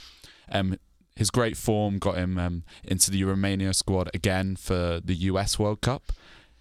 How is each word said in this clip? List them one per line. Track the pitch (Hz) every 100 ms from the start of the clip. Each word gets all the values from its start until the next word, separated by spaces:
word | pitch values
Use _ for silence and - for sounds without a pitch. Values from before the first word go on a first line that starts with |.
| - - - - -
Um, | 98 92 92 - _ _ -
his | 107
great | 127 113 -
form | - 107 104 98
got | 101 90
him, | 90 90
um, | 87 87 85 -
into | - 90 -
the | 98
Romania | 95 98 98 95 95
squad | 95 - 95 87
again | 90 101 92 95
for | 92 - 92 87 85
the | 85
U | 90 95 92
S | 101 -
World | 104 104
Cup. | - 143 - - - - - _